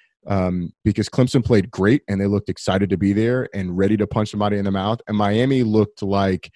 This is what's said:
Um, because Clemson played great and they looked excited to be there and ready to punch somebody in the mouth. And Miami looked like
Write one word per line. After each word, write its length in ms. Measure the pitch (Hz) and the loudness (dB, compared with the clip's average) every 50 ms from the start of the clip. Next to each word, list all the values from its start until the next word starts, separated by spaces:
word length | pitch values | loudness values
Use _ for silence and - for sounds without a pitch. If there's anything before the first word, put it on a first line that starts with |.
| _ _ _ _ - | _ _ _ _ -6
Um, 460 | - 101 95 92 90 90 90 87 - - _ - | -4 -2 0 0 0 -2 -2 -4 -6 -8 _ -2
because 240 | 107 98 113 104 - | 0 0 0 -2 -2
Clemson 340 | - - 127 127 - 127 113 | 0 0 2 2 2 0 2
played 260 | - 123 104 90 - | 2 2 2 2 0
great 320 | - - 92 104 131 151 - | -2 0 2 2 2 2 0
and 140 | - 101 95 | -2 -4 -2
they 60 | 98 | 0
looked 200 | 101 104 98 - | 0 0 -2 -2
excited 420 | - 87 - - - 95 98 101 90 | -4 -8 -6 -2 -2 0 0 0 0
to 60 | 101 | 0
be 140 | 82 101 98 | 0 2 2
there 380 | 101 107 113 120 127 131 123 - - | 2 2 0 0 0 -2 -4 -6 -6
and 240 | 98 92 90 87 | -8 -6 -4 -2
ready 200 | 92 95 101 110 | 0 0 2 2
to 100 | 104 104 | 0 0
punch 220 | - - 113 107 - | 0 -2 -2 -2 -2
somebody 280 | - 104 104 104 104 | -2 -2 -2 -2 -2
in 60 | 101 98 | -2 -2
the 80 | 101 | -2
mouth. 300 | 98 95 95 104 113 120 - | -2 -2 -2 -2 -4 -4 -6
And 120 | - 107 | -4 -2
Miami 460 | 104 104 101 104 113 127 135 135 127 123 | 0 0 2 2 2 2 2 2 0 0
looked 380 | 110 107 110 104 - - - | 2 2 2 0 0 -2 -6
like 480 | 104 98 98 101 98 95 95 87 - - - | -4 -2 0 0 0 0 0 -2 -6 -10 -20